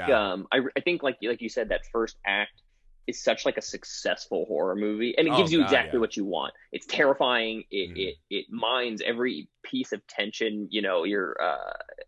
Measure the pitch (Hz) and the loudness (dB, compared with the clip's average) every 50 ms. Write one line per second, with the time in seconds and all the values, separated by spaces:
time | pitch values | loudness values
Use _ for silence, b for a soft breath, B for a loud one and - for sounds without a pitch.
0 | 90 139 127 110 104 98 90 95 92 - - 135 127 - - 185 - 180 175 - | 2 4 4 4 4 2 0 -2 -2 2 2 2 2 2 -2 -2 0 0 0 0
1 | 143 135 120 - 101 117 120 - 120 107 - 123 110 104 92 87 - - - 117 | 0 -2 -2 -2 -2 -2 -2 -2 -4 -4 -2 -2 -2 0 -2 -2 -2 -2 -2 0
2 | 113 - - - - 101 98 101 104 - _ _ _ _ _ _ _ - - _ | 0 -2 -4 -4 -2 0 2 2 0 -2 _ _ _ _ _ _ _ -20 -20 _
3 | - - - - - - 139 - - 139 - - - - - - - - - - | -8 -8 -6 0 2 2 2 2 2 0 0 0 -4 -6 -10 -10 -12 -12 -12 -6
4 | - 98 87 - - - 104 85 80 - 80 73 87 95 92 104 104 107 107 107 | -2 -2 -2 -2 -4 -4 -2 -2 -2 0 0 0 0 0 0 0 0 -2 0 0
5 | 117 123 - - 160 156 127 131 147 160 165 165 139 98 - 123 113 - 131 123 | 0 0 2 2 4 4 6 4 4 6 6 4 4 6 4 4 4 2 0 0
6 | 113 - - 110 98 101 90 78 67 64 - b b b - - - - - - | 0 0 -2 -4 -4 -2 -2 -2 -2 -4 -6 b b b -10 -10 -6 -4 2 4
7 | 151 135 139 - 147 123 123 117 113 110 110 110 - - - 101 90 87 85 87 | 4 4 6 4 4 2 4 2 2 0 -4 -6 -8 -6 -4 -4 -4 -4 -4 -4
8 | 95 90 - _ _ - 101 98 - - 104 117 113 113 127 127 123 120 110 101 | -4 -4 -4 _ _ -6 -6 -6 -6 -6 -6 -4 0 0 0 0 0 -2 -4 -4
9 | - - 120 117 123 127 92 76 - - _ _ - - - 127 127 - 107 101 | -2 -2 0 0 0 -2 -2 -4 -10 -14 _ _ -12 -6 -4 -4 -2 -2 -4 -8
10 | _ - - - - 110 - - 113 110 107 104 104 - - 107 101 95 92 85 | _ -10 -4 -4 -4 -4 -2 -2 -2 -2 -2 -4 -6 -4 -4 -2 0 2 0 2
11 | 82 98 101 101 92 76 57 - - 87 69 - 50 50 - - - - - - | 2 2 0 0 0 -2 -2 -2 0 0 0 -2 -4 -8 -10 -10 -12 -14 -16 -18
12 | - | -18